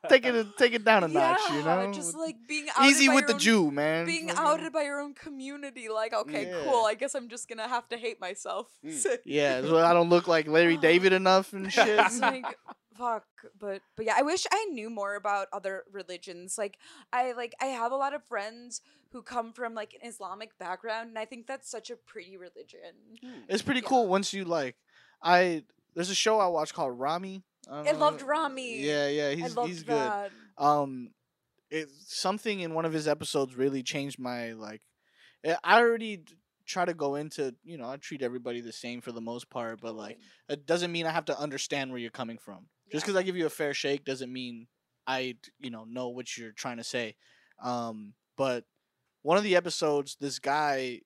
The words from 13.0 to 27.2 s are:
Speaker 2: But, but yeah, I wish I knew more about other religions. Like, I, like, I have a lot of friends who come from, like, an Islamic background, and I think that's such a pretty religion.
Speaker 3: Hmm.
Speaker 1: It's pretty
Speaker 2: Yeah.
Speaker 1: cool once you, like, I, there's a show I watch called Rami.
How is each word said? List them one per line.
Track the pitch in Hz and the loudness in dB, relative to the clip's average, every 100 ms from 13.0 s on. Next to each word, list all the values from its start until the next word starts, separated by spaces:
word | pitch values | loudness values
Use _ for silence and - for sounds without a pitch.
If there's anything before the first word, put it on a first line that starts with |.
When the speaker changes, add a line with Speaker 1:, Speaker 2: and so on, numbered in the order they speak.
| 240 220 _ _ 214 196 | -4 -4 _ _ -20 _
Speaker 2:
But, | 208 196 _ - | -8 -8 _ -6
but | |
yeah, | 220 202 | 2 4
I | |
wish | 285 370 - | 4 2 2
I | 392 | 0
knew | 427 262 220 | 0 -6 -8
more | 220 196 | -6 -4
about | 202 208 202 196 | -4 -2 -2 -4
other | 196 190 190 - | -6 -6 -8 -10
religions. | 196 180 175 190 175 185 - | -16 -12 -12 -12 -14 -10 -8
Like, | 202 _ - - _ | -8 _ -20 -20 _
I, | 247 254 | -2 -2
like, | 233 233 - | -4 -10 -6
I | 269 | -6
have | 254 233 | -2 -2
a | 269 | -2
lot | 277 | -2
of | 285 | -4
friends | _ 226 202 233 240 226 _ _ _ | _ -8 -8 -14 -14 -16 _ _ _
who | 247 | -18
come | - 247 226 | -8 -6 -6
from, | 226 233 | -8 -8
like, | 226 214 | -8 -12
an | - 233 | -14 -18
Islamic | - 190 190 220 _ | -14 -12 -12 -14 _
background, | 175 180 226 220 233 | -10 -8 -6 -8 -8
and | 220 | -10
I | |
think | 220 240 226 | -10 -12 -12
that's | 269 - | -12 -10
such | 233 214 | -12 -12
a | 240 | -16
pretty | _ 220 175 190 | _ -18 -16 -18
religion. | 180 - 151 180 170 170 220 226 | -18 -20 -20 -20 -20 _ _ -20
Speaker 3:
Hmm. | 247 226 110 | -18 -18 -4
Speaker 1:
It's | 190 | -4
pretty | - - | 0 -2
Speaker 2:
Yeah. | - | 2
Speaker 1:
cool | 254 208 | 2 4
once | 196 196 | 0 0
you, | 196 | -6
like, | 180 170 131 - _ _ _ _ | -4 -2 -4 -8 _ _ _ _
I, | 165 180 180 160 - _ _ | 4 6 6 0 -8 _ _
there's | 170 180 | -6 -4
a | 190 | 0
show | 220 220 | 2 4
I | 185 | 4
watch | 165 156 | 0 -2
called | - 139 123 | -4 -4 -2
Rami. | 139 170 | -2 -2